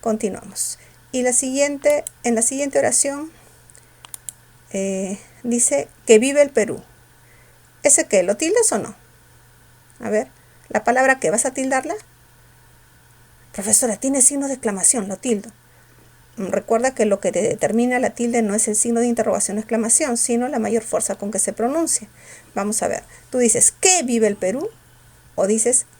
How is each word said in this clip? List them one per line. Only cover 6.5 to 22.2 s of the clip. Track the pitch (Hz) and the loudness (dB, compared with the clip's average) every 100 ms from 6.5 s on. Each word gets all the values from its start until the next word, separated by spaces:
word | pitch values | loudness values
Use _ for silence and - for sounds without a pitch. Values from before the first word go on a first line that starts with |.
Perú. | 277 202 - - - - - - - - - _ _ | 2 -2 -4 -12 -20 -20 -20 -20 -20 -20 -20 _ _
¿Ese | 294 285 311 | 0 2 4
qué? | 196 | 2
¿Lo | 220 226 | 2 0
tildas | 320 440 453 | 0 2 2
o | 208 | 0
no? | 165 - - - _ - - - - - _ - | -6 -12 -20 -20 _ -20 -20 -20 -20 -20 _ -14
A | 220 | -2
ver, | 208 262 - - - - | -2 -2 -12 -20 -20 -6
¿la | 220 | -4
palabra | 226 254 262 262 | 0 2 4 2
qué? | - | 0
¿Vas | - | 0
a | 269 | -2
tildarla? | 262 262 262 302 415 - - - - - - - - - _ _ - - - - | -4 -2 -2 -2 -8 -10 -20 -20 -20 -20 -20 -20 -20 -20 _ _ -20 -20 -20 -18
Profesora, | - 196 - 254 202 | -10 0 0 2 -2
tiene | 269 277 | -2 2
signo | 262 285 277 | 2 2 -4
de | |
exclamación, | 262 - 190 175 262 196 | -4 -4 -2 0 0 -4
lo | 190 | -6
tildo. | 254 214 196 - _ - _ - - _ _ - | -2 -2 -4 -20 _ -20 _ -20 -20 _ _ -10
Mm, | 190 | -4
recuerda | 202 196 226 254 | -4 0 0 0
que | 262 | 0
lo | 220 196 | 0 2
que | 190 | 0
te | 175 | 0
determina | 160 214 - 214 247 247 | 0 0 0 2 2 0
la | 240 | -2
tilde | - 240 240 | -2 -2 0
no | 220 | 0
es | 208 220 | 0 0
el | 214 | 0
signo | 233 233 | 0 2
de | 240 | 2
interrogación | 233 220 196 - 202 | 2 0 0 -2 -6
o | |
exclamación, | - 226 226 - 302 240 | -4 -2 2 0 0 -2
sino | - 233 247 | 0 0 -2
la | 285 | -2
mayor | 214 220 | 0 -2
fuerza | - 175 - 196 | -2 -4 -4 -6
con | 208 | -6
que | 196 | -4
se | - | -4
pronuncia. | 190 226 302 320 - - - | -2 -2 0 -2 -4 -6 -20